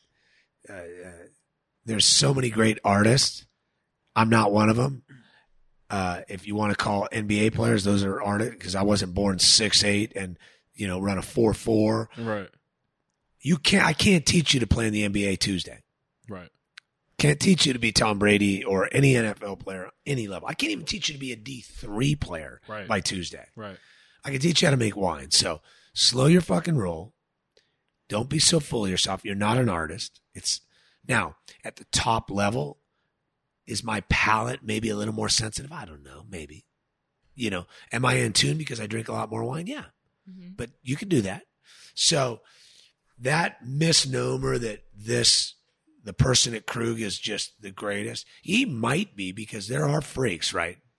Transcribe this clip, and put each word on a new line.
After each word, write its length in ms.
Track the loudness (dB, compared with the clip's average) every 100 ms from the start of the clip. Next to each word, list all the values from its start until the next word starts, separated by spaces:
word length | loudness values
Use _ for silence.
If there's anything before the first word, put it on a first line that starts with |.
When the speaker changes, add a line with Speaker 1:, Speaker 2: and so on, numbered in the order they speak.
| _ _ _ _ _ _ -18
Speaker 1:
uh, 40 |
uh, 380 | -16 -16 -16 -18 -20 -20 _ _ _ _ _
there's 220 | -4 2 4
so 260 | 4 4
many 160 | 2 0
great 280 | 4 4 4
artists. 600 | 4 6 6 6 2 -4 -14 _ _ _ _ _ _ 2
I'm 140 | 4
not 220 | 6 6
one 160 | 4 4
of 100 | 4
'em. 240 | 0 -4 -14 -20 _ _ _ _ _ _ -6
Uh, 320 | -4 -2 -4 -10
if 180 | -12 -6
you 80 |
wanna 200 | -2 0
call 340 | 0 0 -2 -2
N 140 | -4 -2
B 200 | 2 2
A 40 |
players, 340 | 2 2 2
those 200 | 2 2
are 160 | 0 -2
artists, 340 | -2 0 -2 -6
'cause 120 | -6
I 80 | 0
wasn't 320 | 2 2 0
born 240 | 0 0 4
six 460 | 4 6 4 2
eight 280 | 4 2 -2 -6
and, 220 | -10 -12 -20 _ _
you 140 | -8 -4
know, 100 | -2
run 200 | -2 -4
a 40 |
four 300 | -2 2 2
four. 540 | 2 2 2 4 0 -4 -8
Speaker 2:
Right. 320 | -6 -6 -8 _ _ _ _ _ _ _ _ _
Speaker 1:
You 180 | 0 0
can't, 260 | 4 4
I 80 | 4
can't 320 | 4 4 4
teach 300 | 4 2 4
you 60 | 2
to 60 | 2
play 200 | 2 2
in 60 |
the 120 | 0
N 80 | 0
B 120 | 0 0
A 100 | 0
Tuesday. 460 | -2 -2 -6 -14 _ _ _ _ -18
Speaker 2:
Right. 200 | -16 -16 _ _ -20 -20 _ _ 0
Speaker 1:
Can't 200 | 0 2
teach 280 | 4 4 4
you 60 |
to 40 | 0
be 140 | 0
Tom 260 | 2 2 2
Brady 460 | 4 4 4 2
or 240 | 0 0 2
any 220 | 4 4
N 100 | 4 2
F 160 | -4
L 140 | -10 -10
player, 340 | -10 -12 -12 -12 -8
any 200 | -6 -6
level. 220 | -8 -10
I 60 |
can't 180 | -6 -6
even 140 | -6 -8
teach 220 | -6 -6
you 40 |
to 60 | -8
be 120 | -10
a 40 | -12
D 240 | -14 -16
three 540 | -16 -16 -8 -2 0 -2
player 440 | -6 -8 -12 -18 -14
Speaker 2:
Right. 220 | -12 -4
Speaker 1:
by 120 | -4
Tuesday. 460 | -2 -6 -8 -12 -18
Speaker 2:
Right. 220 | -16 -16 -16 _ _ _ _
Speaker 1:
I 60 | -8
can 100 | -2
teach 220 | 0 4
you 40 | 4
how 20 |
to 40 | 4
make 180 | 2 0
wine. 340 | -2 -4 0
So 300 | 0 2 -4 _ _ _
slow 340 | 0 0 4 6
your 140 | 6
fucking 360 | 4 0 0 0
roll. 340 | -2 -6 -12 _ _ _ _ _ _ _ _ _ -6
Don't 200 | -4 -2
be 80 | 2
so 200 | 4 2
full 260 | 0 -4
of 60 | -2
yourself. 340 | 0 -2 -4
You're 100 | -6
not 240 | -2 2 2
an 100 | 2
artist. 520 | 0 -4 -8 -12 -16 _
It's 260 | -8 -6 -6 _ _ _ _ -2
now 300 | -2 -2 -8 -20 -16
at 140 | -16 -16
the 80 | -6
top 380 | -2 0 0 -2
level. 480 | -2 0 -2 -6 -10 _ _ _ _ _ _ _ _ -10
Is 160 | -8
my 200 | -4 -6 0
palate 500 | 0 2 2 0 -6
maybe 280 | -6 -4 -2
a 60 | -4
little 180 | -4
more 160 | -4 0
sensitive? 420 | 0 -2 -8 -12
I 140 | -14 -16
don't 160 | -18
know. 240 | -20 -20 -16
Maybe, 380 | -16 -16 -20 _ _ _ _ _ _ _
you 140 | -8 -6
know, 180 | -6 -8 -18 -8
am 120 | -2
I 120 | 0 0
in 180 | 0
tune 240 | 0 0 -2
because 200 | -6 -10
I 80 | -8
drink 220 | -8 -6
a 40 |
lot 180 | -6 -6
more 120 | -6
wine? 220 | -6 -6 -8
Yeah, 200 | -12 -14 _ _ _ -20
Speaker 3:
Mm-hmm. 200 | -20 -16 -14
Speaker 1:
but 140 | -14 _
you 140 | -8 -6
can 120 | 0
do 140 | 0
that. 220 | 0 -6 -14 _ _ -20 -14
So 480 | -2 0 2 -2 -6 _ _ -20 -20 _ _ _ -8
that 480 | -2 0 -2 -6 -8
misnomer 920 | 0 4 4 2 -2 -2 -2 -2 -2
that 260 | -4 -8 -16
this, 600 | -12 -2 2 4 2 0 -10 _ _ _ _
the 100 | -8
person 420 | 0 2 4 0
at 120 | -4 -8
Krug 340 | -4 -4 -4
is 180 | -6 -6
just 420 | -6 -8 -8 _
the 80 | -18
greatest. 560 | -10 -6 -6 -8 -10 -16 -14
He 240 | -2 0 0
might 500 | -2 -2 -2 -4 -8
be, 160 | -10
because 360 | -8 -12 -12 -6
there 200 | -2 0
are 140 | 0
freaks, 500 | -4 -2 -2 -2 -4
right? 240 | -4 -4 -8 _